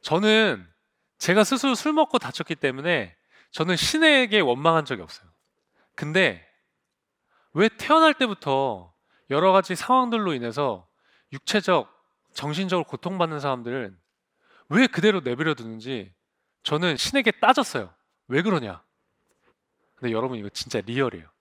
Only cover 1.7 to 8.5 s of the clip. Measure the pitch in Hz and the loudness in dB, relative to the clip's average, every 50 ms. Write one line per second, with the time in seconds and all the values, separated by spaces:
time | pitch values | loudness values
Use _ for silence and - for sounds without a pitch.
1.7 | 254 - - 302 302 311 302 - - 240 - - - - 165 - 165 - - 139 | 0 0 -2 -2 2 2 0 2 0 -4 -4 -4 -10 -10 -8 -8 -6 -2 -2 -4
2.7 | 127 131 143 175 175 143 104 92 82 _ _ _ _ _ _ _ - - 160 175 | -4 -2 -2 -2 -2 -2 -2 -6 _ _ _ _ _ _ _ _ -6 -4 -2 -2
3.7 | 180 165 - - - 311 320 311 294 269 254 214 202 214 175 127 120 131 147 165 | 0 0 0 -2 0 2 4 4 6 4 2 2 2 2 2 2 0 2 2 2
4.7 | 165 160 147 - 135 101 85 80 - - _ _ _ _ _ _ _ _ _ _ | 2 2 0 -2 -8 -10 -10 -16 -18 -20 _ _ _ _ _ _ _ _ _ _
5.7 | _ _ _ _ _ - - 147 156 185 185 143 95 85 _ _ _ _ _ _ | _ _ _ _ _ -12 -10 -2 0 2 2 2 0 -4 _ _ _ _ _ _
6.7 | _ _ _ _ _ _ _ _ _ _ _ _ _ _ _ _ _ 147 202 226 | _ _ _ _ _ _ _ _ _ _ _ _ _ _ _ _ _ 2 2 2
7.7 | - - - - 294 320 320 311 285 - 262 226 202 _ - 147 | 0 -4 0 4 4 6 6 6 4 2 -2 -2 -2 _ -2 -2